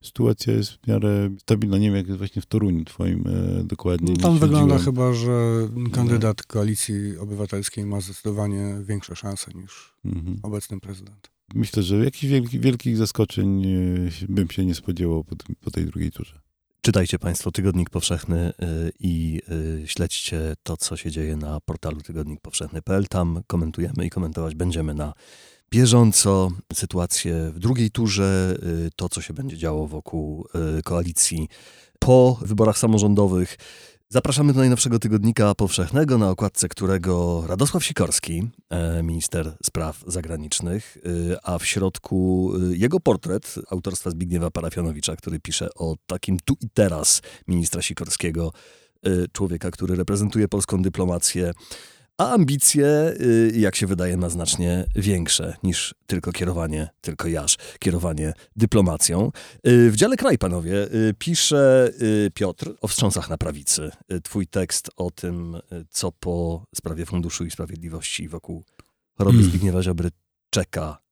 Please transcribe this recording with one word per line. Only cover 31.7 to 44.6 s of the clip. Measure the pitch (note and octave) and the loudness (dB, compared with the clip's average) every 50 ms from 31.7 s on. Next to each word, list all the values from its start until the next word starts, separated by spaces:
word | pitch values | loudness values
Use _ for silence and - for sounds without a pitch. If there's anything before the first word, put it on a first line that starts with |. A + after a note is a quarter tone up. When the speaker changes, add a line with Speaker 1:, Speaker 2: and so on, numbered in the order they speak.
| - - - _ _ _ | -20 -20 -20 _ _ _
Speaker 3:
po | - - B2+ B2+ B2+ B2+ B2+ A#2 | 4 6 8 8 8 6 4 2
wyborach | - F#2+ A2 G#2 A2 A2 G#2 | -2 -2 2 4 4 4 4
samorządowych. | - - A2+ A2 G#2 G2+ G#2 G#2 G2+ G#2 F#2+ F#2 F2+ F2+ - - - - - - - - - _ _ _ _ | 4 2 4 4 6 6 6 6 6 4 4 4 2 0 -2 -4 -16 -20 -20 -20 -20 -20 -20 _ _ _ _
Zapraszamy | G#2 B2+ - - C3 C3+ D3+ D3 C3+ | 0 0 0 2 2 4 4 4 6
do | C3 | 6
najnowszego | C3 B2+ B2 A#2+ - B2+ A#2 A2+ | 6 6 4 4 2 2 2 0
Tygodnika | - A2 G#2+ G#2 G2+ A2+ A2+ - G#2+ G#2 G2 | 2 2 2 2 2 2 4 4 4 4 4
Powszechnego, | - G#2 F#2+ - - F2+ D#2+ - C#3 D#3 C#3+ C3 | 2 0 0 2 0 -2 0 2 2 4 4 4
na | A#2 G#2+ F#2+ | 4 4 4
okładce | F#2 - G#2+ G2 _ - - E2+ | 2 2 -2 -2 _ -2 -4 -4
którego | - - G2 F#2 F#2+ F#2 E2+ F#2 F2+ F2 F2 F2 F2 E2 E2 | -2 -2 0 0 0 2 2 0 2 2 2 2 0 0 -2
Radosław | D#2+ F2+ F#2+ C3+ C#3+ - - - | -4 0 0 0 0 2 -2 -2
Sikorski, | - D3+ - G2 D#2+ - - - - E2 E2 F#2 A#2 - - _ _ | -2 -2 -2 -2 0 0 -4 -4 -4 -4 -4 -4 -6 -8 -14 _ _
e, | E2 F2 E2 E2 E2 E2 E2 | -4 -4 -2 -2 -2 -2 -2
minister | E2 E2 E2 - - - F2 D#2+ D#2 D#2 - - | -2 -2 -4 -4 -4 -4 -4 -4 -4 -8 -8 -8
spraw | - _ E2+ D#2+ D#2+ D#2 - - | -6 _ -4 -6 -6 -8 -10 -10
zagranicznych, | F2+ E2+ F#2 E2 E2 E2 D#2 D2+ D2+ - - - F2 F2+ G#2+ - - - - - F2 F2 E2+ E2+ F2 | -8 -6 -6 -6 -6 -8 -8 -6 -6 -6 -4 -4 -4 -4 -4 -6 -10 -20 -10 -6 -4 -2 -2 0 -2
e, | F2 - _ | -2 -4 _
a | - F2+ E2+ | -4 -4 -4
w | - | -2
środku, | - - G2+ F#2+ F#2 - - - - - F#2 F#2 F#2 F#2 F#2 F#2 F#2 F#2+ F2+ F#2 F2+ | -2 -2 0 0 -2 -2 -4 -8 -2 0 2 2 2 2 2 2 0 0 0 0 0
e, | F2+ | 0
jego | F2 G#2 B2+ D#3+ F#3 | 2 2 2 2 2
portret | - - A2+ - - - F#2 - - - - - - - | 2 2 2 2 0 -4 -4 -4 -4 -8 -12 -12 -10 -6
autorstwa | F#2+ F#2 E2 G2 F#2 - - F#2 | -8 -6 -4 -4 -6 -6 -6 -6
Zbigniewa | E2+ E2 F2+ F2 F2 F2 E2+ E2+ | -4 -4 -4 -2 -2 -2 -2 -2
Parafianowicza, | - F2 | -4 -4